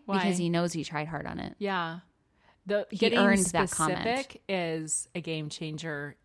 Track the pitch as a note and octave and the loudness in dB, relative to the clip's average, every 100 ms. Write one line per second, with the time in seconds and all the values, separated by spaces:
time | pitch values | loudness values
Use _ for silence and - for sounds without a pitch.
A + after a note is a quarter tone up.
0 | - G3 G3 F3+ E3+ E3+ F3 E3 - D3+ | -2 0 2 2 2 2 0 -2 -6 -6
1 | D3+ D3+ - - - - G3+ F#3 E3 E3+ | -6 -6 -6 -8 -8 -6 -4 -2 -4 -8
2 | - _ _ _ _ _ F#3+ G#3 - F#3+ | -14 _ _ _ _ _ -2 -2 0 2
3 | A3+ A3+ G3+ G#3+ F3+ E3 F3 - D#3 F3+ | 4 6 8 6 6 4 2 2 2 2
4 | A3+ B3+ C4+ - - F#3+ E3+ D#3+ D#3 - | 0 0 -2 -10 -4 -2 -2 -4 -4 -4
5 | - F3+ E3 D#3+ D3+ - D#3+ D#3 D#3+ C#3+ | -4 -8 -6 -4 -6 -6 -8 -6 -6 -6
6 | D3 - | -8 -10